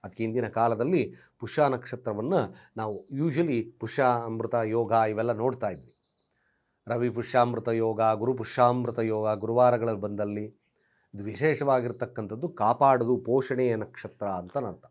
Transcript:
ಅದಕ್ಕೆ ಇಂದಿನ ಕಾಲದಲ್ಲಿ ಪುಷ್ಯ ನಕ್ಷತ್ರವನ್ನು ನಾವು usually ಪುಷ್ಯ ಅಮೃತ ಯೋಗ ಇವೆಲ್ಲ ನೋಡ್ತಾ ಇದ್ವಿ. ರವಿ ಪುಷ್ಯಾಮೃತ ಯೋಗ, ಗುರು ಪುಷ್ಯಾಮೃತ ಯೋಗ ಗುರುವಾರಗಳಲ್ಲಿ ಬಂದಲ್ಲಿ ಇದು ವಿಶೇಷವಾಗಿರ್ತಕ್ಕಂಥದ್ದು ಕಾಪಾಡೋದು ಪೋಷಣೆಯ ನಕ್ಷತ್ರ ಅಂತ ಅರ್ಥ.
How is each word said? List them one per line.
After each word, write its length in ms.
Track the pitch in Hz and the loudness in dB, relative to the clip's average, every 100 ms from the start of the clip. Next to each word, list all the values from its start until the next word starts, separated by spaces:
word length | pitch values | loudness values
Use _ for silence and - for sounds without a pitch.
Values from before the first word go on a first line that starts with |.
ಅದಕ್ಕೆ 200 | 101 - | -16 -6
ಇಂದಿನ 240 | 113 117 113 | -4 -2 -2
ಕಾಲದಲ್ಲಿ 640 | 113 117 110 127 180 113 - _ _ | 0 0 2 0 0 0 -6 _ _
ಪುಷ್ಯ 300 | 117 - 143 | -6 2 2
ನಕ್ಷತ್ರವನ್ನು 840 | 127 - 123 117 104 117 180 104 - _ - | 0 -6 -10 -6 -4 0 0 0 -6 _ -8
ನಾವು 300 | 110 98 - | -8 -8 -8
usually 520 | 135 160 139 170 123 113 _ | -4 -2 0 0 0 -4 _
ಪುಷ್ಯ 240 | 113 - 131 120 117 | -8 2 2 2 -2
ಅಮೃತ 280 | 113 110 | -6 -2
ಯೋಗ 380 | 117 110 113 110 113 110 | 0 0 0 2 2 2
ಇವೆಲ್ಲ 220 | 107 117 | 0 -2
ನೋಡ್ತಾ 380 | 110 123 123 107 | 0 -2 -2 -6
ಇದ್ವಿ. 260 | 90 - _ _ _ _ _ _ _ _ _ - | -6 -16 _ _ _ _ _ _ _ _ _ -6
ರವಿ 220 | 120 120 | -2 0
ಪುಷ್ಯಾಮೃತ 580 | 110 - 127 120 120 113 | -2 0 2 2 0 -2
ಯೋಗ, 340 | 113 113 110 | 0 0 2
ಗುರು 320 | 113 107 117 | 2 2 0
ಪುಷ್ಯಾಮೃತ 640 | 123 110 - 123 123 120 117 | -2 -4 4 4 4 -2 -2
ಯೋಗ 400 | 113 107 107 107 | -2 0 -2 -2
ಗುರುವಾರಗಳಲ್ಲಿ 640 | 107 117 123 120 117 104 | 0 4 6 4 0 -4
ಬಂದಲ್ಲಿ 440 | 104 104 104 104 107 _ _ _ _ _ _ 101 | -6 -4 -4 -4 -10 _ _ _ _ _ _ -12
ಇದು 80 | |
ವಿಶೇಷವಾಗಿರ್ತಕ್ಕಂಥದ್ದು 1300 | 101 101 151 147 139 131 123 123 117 - 104 110 165 | -12 -2 0 2 2 2 0 -6 -8 -8 -8 -6 -8
ಕಾಪಾಡೋದು 680 | - 107 120 139 131 117 123 | 0 2 4 6 4 4 0
ಪೋಷಣೆಯ 580 | 117 131 131 127 127 110 | 2 0 2 0 0 0
ನಕ್ಷತ್ರ 520 | 107 - - _ 101 | -4 -12 -16 _ -6
ಅಂತ 300 | 92 90 139 | -6 -6 -6
ಅರ್ಥ. 280 | 117 87 - | -6 -10 -20